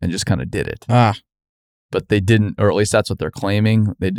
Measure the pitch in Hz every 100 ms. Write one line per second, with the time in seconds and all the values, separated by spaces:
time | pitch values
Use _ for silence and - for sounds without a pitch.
0 | 90 92 - 87 64 101 50 - - 120
1 | 113 101 _ _ _ _ _ _ _ -
2 | - 107 95 113 104 - 104 90 104 110
3 | - 95 78 - 98 104 107 110 107 -
4 | 92